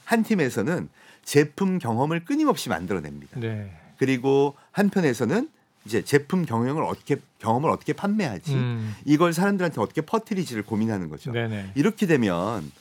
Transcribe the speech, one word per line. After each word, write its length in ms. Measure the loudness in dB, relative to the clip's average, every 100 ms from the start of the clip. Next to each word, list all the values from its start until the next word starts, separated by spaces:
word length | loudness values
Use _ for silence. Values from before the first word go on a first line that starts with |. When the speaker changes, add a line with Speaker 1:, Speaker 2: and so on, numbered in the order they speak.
Speaker 1:
한 180 | 0 0
팀에서는 680 | 2 2 2 0 0 -2 -6 -12 -20 -20
제품 540 | 2 4 4 2 0 0
경험을 480 | 0 0 0 -2 -2
끊임없이 420 | 0 2 0 -2
만들어냅니다. 720 | -4 -2 -4 -4 -12 -14 -8
Speaker 2:
네. 320 | -6 -6 -10 -14 -20 -2
Speaker 1:
그리고 580 | 0 2 2 4 2 0 _
한편에서는 760 | 0 2 4 2 2 0 0 -2 -8 _ _ -4
이제 180 | -2
제품 400 | 2 2 2 -2
경영을 400 | 0 -2 -2 -2
어떻게, 320 | -4 -6 -6 -6 -6 _
경험을 320 | -2 0 2
어떻게 240 | 0 -2
판매하지? 600 | -4 -2 -2 -2 -4 -4
Speaker 2:
음. 400 | -2 -2 -4 -6 -6 2
Speaker 1:
이걸 260 | 4 4
사람들한테 480 | 2 0 2 0 0
어떻게 220 | -2 -2
퍼뜨리지를 600 | -2 -4 -2 -4 -4 -6
고민하는 440 | -4 -2 0 -2 -6
거죠. 240 | -10 -6
Speaker 2:
네네. 400 | -4 -4 -4 -6
Speaker 1:
이렇게 320 | 0 0 0 2
되면, 640 | 4 4 0 -2 -4 -8 -14